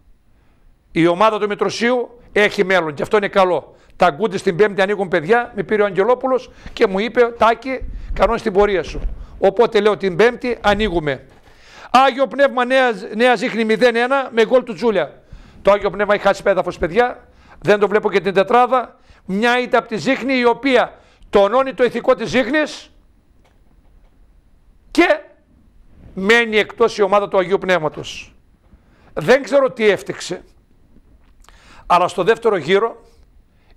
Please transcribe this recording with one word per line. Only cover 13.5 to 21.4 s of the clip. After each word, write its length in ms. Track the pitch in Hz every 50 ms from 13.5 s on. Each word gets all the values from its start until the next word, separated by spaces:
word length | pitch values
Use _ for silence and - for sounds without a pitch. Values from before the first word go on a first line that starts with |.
| 185 226 226
μηδέν 320 | 220 220 180 247 247 226
ένα 320 | 233 240 247 277 269 254 -
με 140 | 208 226 220
γκολ 160 | 180 254 254
του 120 | 247 247 208
Τζούλια. 480 | 156 240 233 202 180 151 - - - _ _ - - - - - -
Το 80 | - 190
Άγιο 200 | 202 208 202 202
Πνεύμα 240 | 170 196 208 196 208
έχει 80 | 185
χάσει 200 | - 202 185 -
πέδαφος, 360 | - 202 190 175 170 180 165 -
παιδιά. 500 | 185 165 165 226 247 247 - - - _ _ _ _ - - -
Δεν 180 | - 160 208 214
το 100 | 202 190
βλέπω 220 | 208 214 202 208
και 100 | 175 196
την 140 | 165 196 175
τετράδα. 640 | 190 190 190 240 240 247 233 254 254 233 - - _ _ _ _ _ _
Μια 360 | - 185 202 233 240 247 247
ήττα 180 | 247 247 254 233
από 100 | 226 -
τη 80 | 226
Ζήχνη, 380 | 185 143 233 269 - 220 269 269
η 100 | 254 240
οποία 540 | 240 233 240 254 277 254 226 185 - - - _ _ _ _ - -
τονώνει 440 | - 208